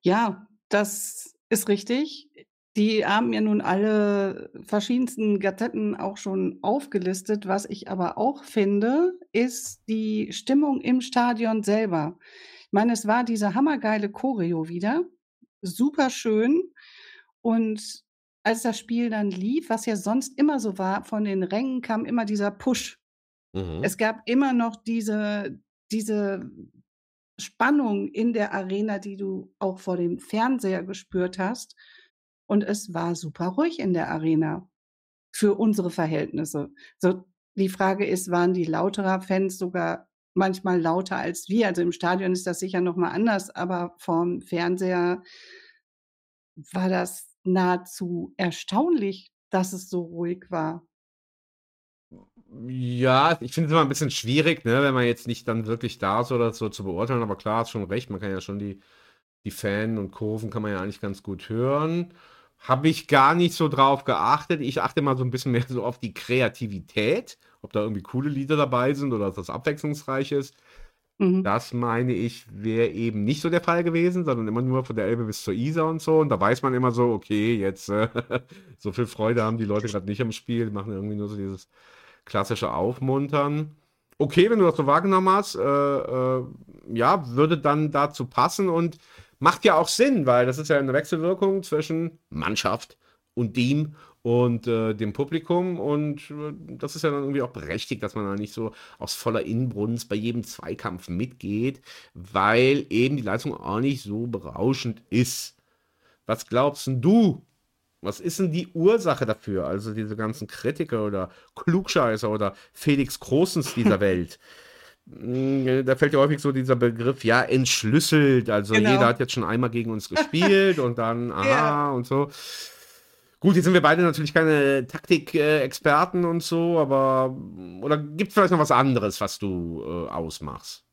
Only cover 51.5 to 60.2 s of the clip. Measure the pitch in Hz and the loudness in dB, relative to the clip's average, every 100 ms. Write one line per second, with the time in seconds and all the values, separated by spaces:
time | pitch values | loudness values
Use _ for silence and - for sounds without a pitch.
51.5 | _ _ _ _ _ _ - _ _ _ | _ _ _ _ _ _ -20 _ _ _
52.5 | - 120 127 123 123 127 131 156 160 123 | -16 -10 -6 -4 0 4 4 4 2 -2
53.5 | - 156 165 143 139 143 - 113 143 156 | -2 2 4 2 0 -2 -4 0 2 2
54.5 | 165 113 127 143 131 120 117 123 117 - | 0 0 2 2 2 2 0 -6 -6 -4
55.5 | 113 110 117 117 - 98 107 123 123 117 | -4 -2 -4 -6 -4 -2 0 0 0 0
56.5 | 110 110 - 98 85 117 123 113 98 110 | -2 -8 -6 -6 -4 -2 -2 -2 -4 -2
57.5 | 110 113 113 92 107 - 98 101 95 92 | -2 -2 -6 -4 -6 -6 -8 -6 -8 -8
58.5 | 101 101 98 _ _ _ _ _ _ 104 | -8 -8 -12 _ _ _ _ _ _ -12
59.5 | - 104 101 110 113 98 - | -6 -4 -2 -2 -4 -6 -6